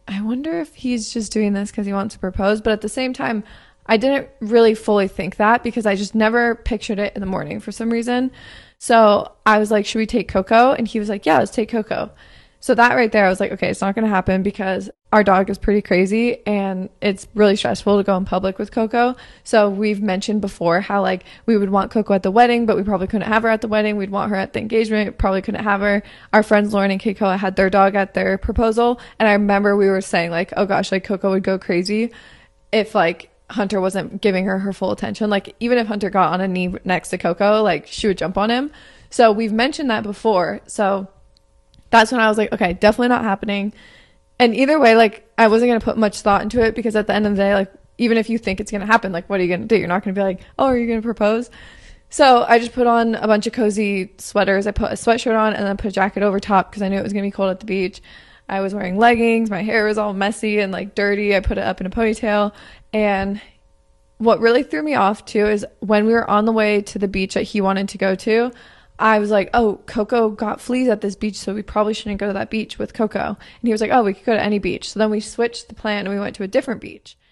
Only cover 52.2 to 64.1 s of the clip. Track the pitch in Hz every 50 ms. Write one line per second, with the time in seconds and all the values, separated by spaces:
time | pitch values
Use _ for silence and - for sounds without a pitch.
52.2 | 285 262 254 240 - - 233 233 233 233 - 247 240 240 233 233 233 226 226 -
53.2 | - 214 214 208 202 233 - 262 226 214 196 214 214 202 202 190 185 - - -
54.2 | - - - 202 190 190 196 196 202 214 196 - 220 - - - - 240 226 -
55.2 | - 247 220 220 220 214 208 - 208 196 196 202 - 208 185 196 190 202 - 202
56.2 | 202 208 190 202 - - 202 190 180 - - 208 202 190 196 196 - 196 202 202
57.2 | 196 202 196 - 196 190 185 185 - 208 190 196 185 185 - - - - - -
58.2 | - - - - _ - 196 196 196 190 196 208 196 180 185 202 226 240 240 226
59.2 | 233 233 226 226 226 220 202 175 208 214 214 226 214 214 214 214 208 208 196 190
60.2 | 196 208 214 - - 214 208 208 202 190 185 175 196 202 - - 202 202 202 202
61.2 | 208 202 196 190 190 - 214 196 196 - 185 - 185 185 - 233 226 220 220 -
62.2 | - 214 208 208 208 208 - - - - - - - _ - 214 214 208 202 190
63.2 | 196 196 202 208 - - _ _ _ _ _ _ _ _ _ _ _ _